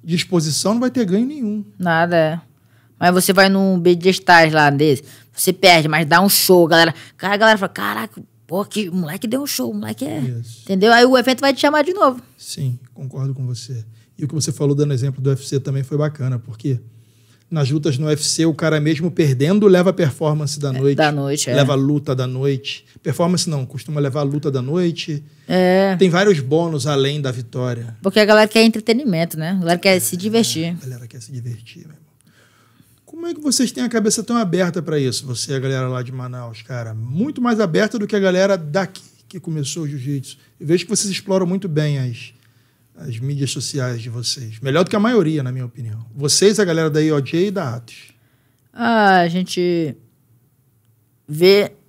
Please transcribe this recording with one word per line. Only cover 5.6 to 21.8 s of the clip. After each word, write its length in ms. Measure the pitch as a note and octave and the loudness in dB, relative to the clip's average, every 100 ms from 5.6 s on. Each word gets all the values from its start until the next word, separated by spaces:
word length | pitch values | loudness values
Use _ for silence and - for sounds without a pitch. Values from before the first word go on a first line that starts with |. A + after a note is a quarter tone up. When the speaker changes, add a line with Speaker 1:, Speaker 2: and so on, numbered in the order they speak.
| F#3+ E3+ D3+ | 6 6 4
Speaker 2:
mas 180 | D3+ D#3 | 0 4
dá 160 | E3 | 4
um 80 | G3 | 4
show, 380 | - - F3+ E3 | 2 6 6 6
galera. 260 | E3 E3 D#3 - _ | 6 4 0 -16 _
Cara, 160 | F#3 | -4
a 40 | G3+ | 2
galera 200 | A3 G#3+ | 4 4
fala, 120 | F#3+ | 0
"Caraca, 520 | - G3+ G#3+ A3 - - _ _ | -6 -6 -6 -10 -14 -20 _ _
pô, 180 | E3+ | -8
que 280 | G3+ G3+ F#3+ | -6 -6 -4
moleque 360 | F#3 D#3 F#3+ A#3 | -4 -6 -6 -6
deu 140 | B3+ | -4
um 60 | C#4+ | -4
show, 240 | - B3 | -6 -6
o 20 | |
moleque 320 | G#3 G#3+ G#3+ C4 | -6 -8 -8 -8
é." 140 | - | -6
Speaker 1:
Isso. 420 | - A#2+ - - | -6 -6 -12 -16
Speaker 2:
Entendeu? 300 | - G3 G#3+ | -4 2 6
Aí 100 | A#3 | 6
o 140 | B3 B3+ | 6 4
evento 240 | B3 B3+ | 2 0
vai 100 | C#4 | 0
te 80 | C4+ | 2
chamar 240 | C#4+ D4+ | 2 2
de 100 | D4 | 0
novo. 280 | F#4+ D4+ B3+ - _ | 2 0 0 -14 _
Speaker 1:
Sim, 400 | - - C3+ B2 B2+ | -16 -8 -6 -6 -14
concordo 400 | - C3+ C#3 C3+ | -14 -12 -8 -8
com 100 | C3 B2+ | -6 -8
você. 380 | A#2 - B2 A2 - _ - | -8 -10 -12 -14 -20 _ -10
E 40 | |
o 40 | D3+ | -6
que 80 | D#3 | -4
você 160 | B2+ | -6
falou 240 | - C#3+ C#3+ | -2 0 2
dando 180 | D3 | 0
exemplo 260 | C3 C#3 C3+ | 0 -2 -2
do 120 | C3+ | -2
U 20 | |
F 140 | C3+ - | -2 -2
C 120 | C#3 | -6
também 220 | C#3 C3+ | -4 -6
foi 160 | C3 D3 | -4 -4
bacana, 400 | D3+ D3 B2+ B2 | -4 -4 -6 -6
porque 420 | - A2+ C#3+ B2 - - _ _ _ _ _ | -8 -8 -4 -4 -6 -20 _ _ _ _ _
nas 200 | D#3+ C3+ | -2 0
lutas 260 | D#3 D#3 C3 | 0 0 -2
no 80 | D#3 | 0
U 40 | |
F 120 | D3+ | -2
C, 220 | - - D#3+ | -2 0 0
o 80 | |
cara 260 | D3+ D#3+ D#3 | 0 0 2
mesmo 300 | D3+ D#3 F3 | 0 0 -2
perdendo 580 | - D3+ B2+ C#3+ G#3 G3+ | 2 2 2 2 4 6
leva 220 | F#3 F3+ | 6 4
a 40 | |
performance 680 | F#3 D#3+ - D#3 D3+ C#3+ - | 2 -2 0 -2 0 -4 -4
da 100 | C#3+ | -4
Speaker 2:
É, 80 | C3 | 0
Speaker 1:
noite. 160 | C#3 C#3+ | 0 2
Speaker 2:
da 140 | D3+ | 2
noite, 380 | D3 C#3 D3 - | 0 -4 -4 0
é. 60 | B2+ | 2
Speaker 1:
Leva 180 | C#3 | 2
a 20 | |
luta 400 | C3+ | 2